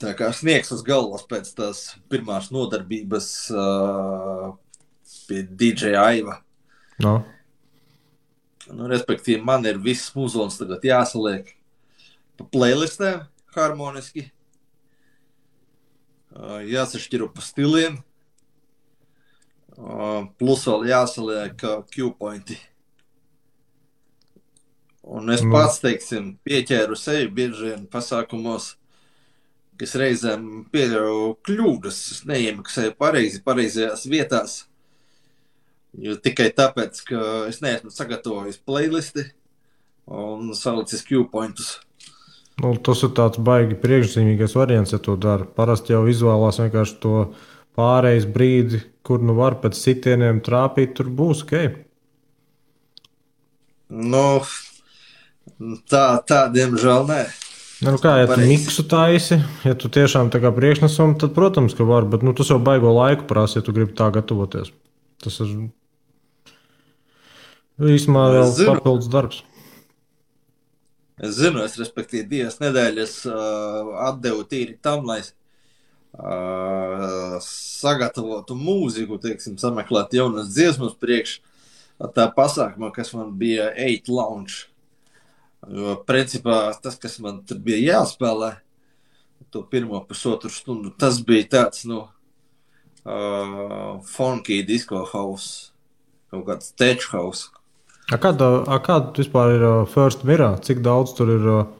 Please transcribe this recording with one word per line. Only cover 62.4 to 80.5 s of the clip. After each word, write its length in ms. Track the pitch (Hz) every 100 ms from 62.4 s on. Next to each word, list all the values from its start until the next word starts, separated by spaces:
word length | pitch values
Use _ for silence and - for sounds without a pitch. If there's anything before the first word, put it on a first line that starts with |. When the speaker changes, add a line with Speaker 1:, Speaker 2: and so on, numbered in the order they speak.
| 135
Speaker 2:
jau 80 | 131
baigo 320 | 117 131 117 117
laiku 300 | 131 147 -
prasa, 300 | 107 107 117
ja 80 | 104
tu 80 | 107
gribi 160 | 107 -
tā 120 | 110
gatavoties. 580 | 107 107 104 98 95 98 _ _ _ _ _
Tas 180 | - -
ir 80 | 104 104 113 - _ _ _ _ _ _ _ _ _ _ _ _ _ _ _ - - _ _ -
īsumā 480 | 151 147 147 135 131
Speaker 1:
Es 60 |
Speaker 2:
vēl 180 | 127 127 127
Speaker 1:
zinu. 160 | 208 151
Speaker 2:
papildus 340 | 135 127 117
darbs. 320 | 135 123 - - _ - - _ _ _ _ _ _ _ _ _ _ _ _ _ -
Speaker 1:
Es 200 | 107 104
zinu, 240 | 170 135
es, 160 | 107 -
respektīvi, 480 | 117 - 110 117 104
divas 320 | 139 117 -
nedēļas, 580 | 147 131 117 110 110 - 127
ā, 160 | 110 107 107 107 107 107 98 131
atdevu 340 | 135 120 107 104
tīri 240 | 135 120 110
tam, 220 | 151 147 123
lai, 140 | 110 101 _ _ _ _ _ _ _ _
ā, 1200 | - 98 92 92 92 95 95 95 95 95 92 92 90
sagatavotu 1120 | - - - - 143 139 120 - 110 107 101 127
mūziku, 600 | 156 196 147 110 107 101
teiksim, 320 | 113 107 - 95
sameklēt 560 | 123 113 101 120 - 123
jaunas 320 | 127 110 101